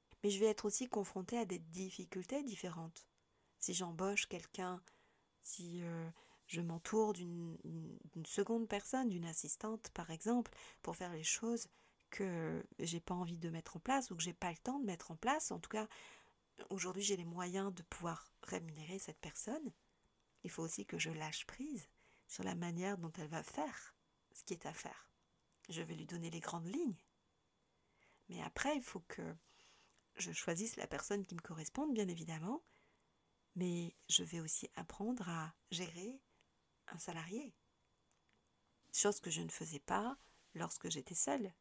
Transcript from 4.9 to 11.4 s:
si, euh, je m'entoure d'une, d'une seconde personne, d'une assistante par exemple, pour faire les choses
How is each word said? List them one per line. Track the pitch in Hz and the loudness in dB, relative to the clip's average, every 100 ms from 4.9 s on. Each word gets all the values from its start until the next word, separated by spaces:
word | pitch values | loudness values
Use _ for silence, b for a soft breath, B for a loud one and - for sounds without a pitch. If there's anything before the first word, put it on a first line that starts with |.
| B B B B _ | B B B B _
si, | - - 175 175 | -8 -6 -4 -4
euh, | 170 165 165 - B B - | -2 -2 -4 -8 B B -6
je | 165 | -2
m'entoure | 170 165 - 220 214 | 0 0 4 6 6
d'une, | 190 175 170 170 160 | 4 -2 -4 -4 -6
d'une | 165 165 160 - 151 165 160 | -6 -6 -6 -10 -10 -8 -2
seconde | - 202 226 226 | 2 4 4 2
personne, | 202 - 262 247 | 0 2 2 4
d'une | 175 170 | 2 0
assistante | 160 151 - 220 220 - - | -2 0 0 0 -2 -6 -6
par | 160 | -4
exemple, | 160 220 247 233 B B B | 0 4 4 4 B B B
pour | - 170 | -6 -2
faire | 180 | -2
les | 165 | 0
choses | 160 - | 2 2